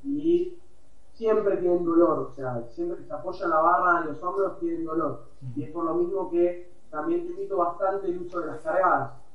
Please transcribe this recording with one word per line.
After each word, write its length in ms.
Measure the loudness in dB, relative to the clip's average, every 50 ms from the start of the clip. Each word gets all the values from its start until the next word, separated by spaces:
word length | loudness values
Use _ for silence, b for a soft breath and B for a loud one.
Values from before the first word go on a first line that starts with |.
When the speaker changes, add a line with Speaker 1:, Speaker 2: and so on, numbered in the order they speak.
Speaker 1:
y 560 | -6 -4 -2 0 2 4 4 4 2 0 -6 -10 -14 -14 -14 -14 -14 -14 -14 -14 -14 -14
siempre 460 | -8 -2 2 4 4 4 4 2 2 2
tienen 260 | 4 4 4 4 4
dolor, 340 | 4 6 8 8 6 6 2 -2 -6
o 40 | -6
sea, 300 | -6 -6 -4 -4 -6 -6 -8
siempre 280 | -8 -6 -6 -6 -6 -8
que 60 | -8
se 80 | -10
apoya 340 | -8 -8 -6 -8 -6 -2 0
la 140 | 2 4 6
barra 400 | 6 6 6 6 6 4 4 4
en 80 | 2 -2
los 140 | -6 -6
hombros 360 | -4 -2 0 0 0 0 -2 -2
tienen 260 | -4 -4 -2 -2 -4
dolor, 420 | -2 0 0 0 0 -2 -6 -10 -14 -14 -12
Speaker 2:
Ujú. 180 | -10 -8 -6 -6
Speaker 1:
y 40 | -6
es 60 | -6
por 140 | -4 -4 -2
lo 100 | 0 0
mismo 340 | 0 0 0 0 -2 -2 0
que 420 | 2 4 4 4 2 -2 -10 -14 -14 -14 -12 -8
también 360 | -6 -4 -2 0 0 0 -2 -4
limito 300 | -6 -6 -6 -2 0 0
bastante 500 | 0 0 0 0 0 0 0 0 -2 -2
el 140 | -4 -4
uso 180 | -4 -6 -6 -6
de 60 | -6
las 140 | -6 -8 -6
cargadas. 500 | -4 0 2 4 4 4 4 2 0 -4 -8 -12 -12 -14